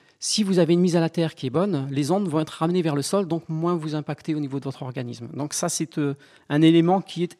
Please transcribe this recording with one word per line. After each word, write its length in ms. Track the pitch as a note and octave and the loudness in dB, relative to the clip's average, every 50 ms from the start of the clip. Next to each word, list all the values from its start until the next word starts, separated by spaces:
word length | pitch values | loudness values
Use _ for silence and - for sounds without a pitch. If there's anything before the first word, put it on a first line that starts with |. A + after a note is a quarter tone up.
| _ _ _ _ | _ _ _ _
si 240 | - - - G#3 | -6 -4 -2 0
vous 180 | G#3+ F#3+ F#3+ F3+ | 0 2 2 4
avez 120 | E3+ D3+ | 4 4
une 80 | E3+ E3+ | 4 4
mise 160 | F3+ F3+ D#3+ | 4 4 4
à 40 | F3 | 2
la 100 | E3 D#3+ | 2 0
terre 240 | - F3 E3 D#3 - | 0 -2 -2 -2 -4
qui 120 | - - | -6 -6
est 40 | B2+ | -2
bonne, 360 | A#2+ D#3 F#3+ G#3 F3+ C#3 C3+ C#3 | 0 0 0 0 -2 -2 -4 -4
les 200 | C#3 C3+ D3 C3+ | -2 -2 0 0
ondes 160 | F3+ G3+ G#3 | 0 0 0
vont 140 | F3 C#3+ D#3 | 0 -2 -2
être 100 | D#3 - | -2 -4
ramenées 300 | - - D#3+ E3 F3 F#3 | -4 -2 -2 0 0 0
vers 140 | D#3+ D#3+ C#3+ | 0 0 0
le 80 | C#3+ | -2
sol, 240 | C3+ - - G3 G3 | -2 0 0 0 0
donc 220 | D#3 D#3+ E3 - - | 0 -4 -4 -4 -4
moins 240 | D#3+ D#3 E3 F3 F3+ | -4 -2 0 0 0
vous 200 | E3+ D3+ D#3 D3 | -2 -2 -4 -4
impacter 400 | D3+ D3 - D3 - - - D#3 | -4 -4 -6 -8 -8 -6 -4 -4
au 60 | D3+ | -4
niveau 180 | D3 C3+ C3+ C#3 | -4 -4 -6 -6
de 40 | C3+ | -6
votre 180 | C#3 C3 - | -8 -8 -8
organisme. 460 | D3 B2+ B2 C3+ B2 A#2+ A#2 A2+ A#2 - - | -10 -10 -8 -8 -8 -8 -10 -12 -14 -12 -8
Donc 180 | B2+ C#3+ D3 | -8 -6 -6
ça, 160 | - - - E3+ | -4 -4 -4 -4
c'est, 300 | - - E3 D3+ - D#3+ | -2 -4 -6 -6 -4 -2
euh, 160 | D3 C#3+ C#3 - - - - - _ - | -2 -2 -4 -6 -10 -20 -20 -18 _ -2
un 140 | D3 D3 | 2 6
élément 400 | D#3+ D#3+ E3 E3 E3 E3+ F#3 G3 | 6 8 8 8 6 6 4 2
qui 220 | E3+ - - E3 F3 | 0 -4 -6 -6 -6
est 120 | F3 - _ | -6 -6 _